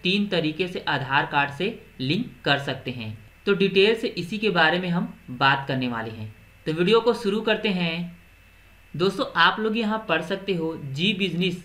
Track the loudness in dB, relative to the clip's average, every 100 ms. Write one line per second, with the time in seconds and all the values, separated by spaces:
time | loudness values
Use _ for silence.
0 | 2 0 0 0 0 -2 -4 -4 -4 -2
1 | 0 0 2 0 0 -2 -4 -4 -16 -8
2 | -2 -2 -2 -4 0 0 0 -6 -8 -8
3 | -10 -12 -18 -6 0 4 4 6 4 4
4 | -2 -4 -6 -2 0 4 4 4 0 -2
5 | -2 -8 -14 0 2 2 0 -2 -2 -4
6 | -6 -8 -12 -14 -20 -10 -6 0 4 4
7 | 4 0 0 0 0 0 0 0 -2 -2
8 | -8 -12 -20 -20 -20 -20 -20 -20 -14 0
9 | 0 0 -2 4 4 4 -2 0 -2 -2
10 | -2 -2 -2 -6 -4 -2 -2 -6 -8 -2
11 | -2 0 -2 0 -2 -2